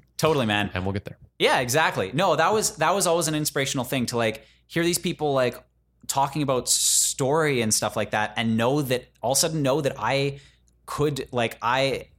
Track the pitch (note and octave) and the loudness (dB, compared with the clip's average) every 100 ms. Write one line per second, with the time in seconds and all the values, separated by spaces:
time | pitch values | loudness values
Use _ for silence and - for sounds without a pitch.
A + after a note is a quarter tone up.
0 | - - D#3 D3 A2 G#2 F#2+ F#2 F#2+ G2 | -18 -2 0 2 2 0 0 -4 -4 -6
1 | - - - - G#3+ F#3+ A#2+ C#3+ E3+ F3 | -8 -16 -16 0 2 2 2 2 2 0
2 | F#2+ C3 F#3+ D3+ E3 G#3+ - - D#3 G3 | -2 0 2 2 2 2 0 0 0 2
3 | F3+ E3+ D#3 D3+ D3+ D3 C3+ C3+ A#2 C3+ | 2 2 0 -2 -2 -2 -2 -2 -2 -2
4 | A2+ A#2+ A2+ A2 - _ - E3 E3+ E3+ | -2 0 0 -2 -10 _ -6 -2 0 0
5 | - - D3+ C3+ B2 - - _ _ _ | -4 -4 0 2 0 -2 -12 _ _ _
6 | - C3+ C#3 D3+ C#3 B2+ - - - - | -4 0 0 0 0 0 0 0 2 2
7 | - - C3 D#3 D3+ B2+ A2 - G#2+ A2+ | 0 0 0 2 2 0 0 0 0 -2
8 | G#2 G#2+ G#2+ - A2+ A2+ A#2+ D3 C3 B2 | -2 -2 -2 -2 0 2 2 2 0 -2
9 | - _ A2+ C3+ E3 D#3+ C3+ D3+ C#3 - | -4 _ -2 0 0 0 0 0 -2 -2
10 | C3+ C#3 C#3 C#3 - _ _ _ - - | -2 0 -2 -6 -14 _ _ _ -10 -2
11 | D3 C3+ - A#2+ A2+ - A2+ B2+ C3+ G#2+ | -2 -2 -4 -2 -2 -2 0 2 0 -2
12 | - | -8